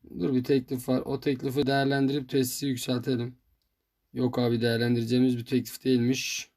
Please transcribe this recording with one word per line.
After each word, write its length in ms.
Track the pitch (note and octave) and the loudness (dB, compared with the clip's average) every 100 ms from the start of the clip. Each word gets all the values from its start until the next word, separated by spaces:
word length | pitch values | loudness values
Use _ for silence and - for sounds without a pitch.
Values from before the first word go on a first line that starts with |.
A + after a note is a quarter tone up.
| - - | -14 -4
Dur, 160 | F3 | 0
bir 100 | B2+ | 0
teklif 440 | B2+ C#3 B2+ C3 B2 | 2 0 0 -8 -2
var. 120 | B2+ | -2
O 200 | - C3 | -2 -4
teklifi 460 | D3 C3 C#3 C3 C3 | -2 -2 -2 0 2
değerlendirip 640 | C#3 C#3 C#3 C3+ C#3+ B2+ | 2 2 2 2 0 0
tesisi 380 | C#3 B2+ - C#3+ | 0 0 -2 -4
yükseltelim. 720 | A#2+ - B2 C3 B2 A#2+ B2 _ _ _ _ _ _ _ | -4 -2 -2 -2 -2 -4 -10 _ _ _ _ _ _ _
Yok 260 | A#2+ B2 B2 | -2 -2 2
abi, 220 | A#2+ A#2 | 2 2
değerlendireceğimiz 760 | A#2 A2+ A#2+ A#2+ A2+ B2 B2+ B2 | 2 2 2 0 2 2 2 0
bir 60 | |
teklif 400 | A#2 B2+ B2 - | -2 -2 -2 -6
değilmiş. 680 | C3+ B2+ A#2+ C3 - - - | 2 2 2 0 -4 -8 -10